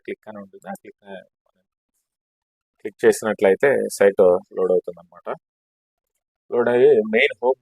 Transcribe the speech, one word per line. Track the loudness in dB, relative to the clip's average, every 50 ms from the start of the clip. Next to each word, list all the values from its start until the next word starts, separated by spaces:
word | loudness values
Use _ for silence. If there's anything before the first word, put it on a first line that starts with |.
| -6 -8
క్లిక్ | -14 -16 _ -20
అని | -18 -18 -20
ఉంటుంది. | -20 -20 -20 -18 -18 -18
ఆ | -18 -18
క్లిక్, | -20 -20 _ _ -20 -20 -20 -20 _ _ _ _ _ _ _ _ _ _ _ _ _ _ _ _ _ _ _ _ _ _ _ _ _ _ _ _ _ _ _
క్లిక్ | -16 -16 -8 _ 2
చేసినట్లయితే | 2 2 2 0 -6 -4 0 0 0 2 2 2 0 0 0 -2 -4 -2 0
సైట్ | 0 2 2 2 2 2 2 0 -4 _ -8 -4
లోడ్ | -2 -2 -2
అవుతుంది | -2 -2 -6 -12 -18 -20
అనమాట. | _ _ -20 -16 -14 -14 -14 _ _ _ _ _ _ _ _ _ _ _ _ _ _ _ _ _ _ _ _ _ -6 -4
లోడ్ | -2 0 0 2
అయ్యి | 4 4 4 4 4 2 0 0
మెయిన్ | 0 0 0 -2 _
హోమ్ | -4 -4 -2 0